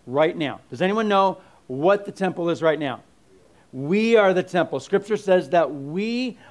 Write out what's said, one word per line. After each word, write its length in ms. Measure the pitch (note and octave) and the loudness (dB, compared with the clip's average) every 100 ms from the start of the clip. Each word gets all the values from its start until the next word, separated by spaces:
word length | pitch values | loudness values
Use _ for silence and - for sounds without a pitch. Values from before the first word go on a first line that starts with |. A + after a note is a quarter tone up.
| - | -4
right 300 | C3+ D#3+ F3 | 0 2 0
now? 240 | C#3+ A2 - | -6 -8 -12
Does 140 | B2 | -2
anyone 260 | F3+ G#3+ G#3+ | -2 0 2
know 300 | G3 G3 - - _ - | 4 2 0 -10 _ -12
what 360 | C3 E3 G3+ | -2 2 2
the 80 | G3+ | 0
temple 380 | - F#3 E3+ E3+ | -6 -4 -2 -4
is 100 | D#3+ | 0
right 180 | D#3+ D#3 | 2 2
now? 220 | C#3+ A#2 - _ _ _ _ _ _ | -2 -8 -14 _ _ _ _ _ _
We 440 | C3 C#3+ G3 A3+ A3+ | -8 -2 0 4 4
are 180 | G3 | 4
the 80 | F3+ | 2
temple. 380 | F3 F3+ D#3+ C3+ | 0 -2 -2 -4
Scripture 360 | - G3 G3 G#3 | -2 -2 -2 -4
says 340 | F#3+ F#3 C#3 | 2 2 2
that 220 | E3+ D3 | 0 0
we 640 | C#3+ C#3 E3+ A3 A#3+ B3+ - - | -4 -8 -6 -4 -4 -6 -8 -12